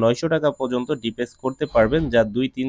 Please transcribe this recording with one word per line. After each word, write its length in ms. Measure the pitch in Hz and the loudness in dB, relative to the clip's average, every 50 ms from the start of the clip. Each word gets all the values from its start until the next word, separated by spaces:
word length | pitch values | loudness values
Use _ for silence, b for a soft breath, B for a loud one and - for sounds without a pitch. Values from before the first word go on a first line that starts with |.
| 113 | 2
নয়শো 240 | 117 120 - - 160 | 2 2 2 0 -2
টাকা 200 | 165 156 151 147 | 0 0 0 0
পর্যন্ত 380 | 131 - 135 120 123 123 123 120 151 127 | -2 -2 -4 -2 -2 -2 -2 -4 -4 -4
ডিপিএস 300 | 113 113 107 - 120 - - | -4 -6 -6 -6 -6 -8 -8
করতে 300 | _ - 131 135 - 151 - - | _ -6 -6 -4 -4 -6 -2 2
পারবেন, 280 | 117 110 110 139 165 160 135 | 2 4 4 2 0 0 2
যা 120 | 117 117 113 110 104 | 2 2 2 2 0
দুই, 140 | 123 131 127 | -2 -4 -2
তিন, 180 | - 127 127 | -4 -4 -6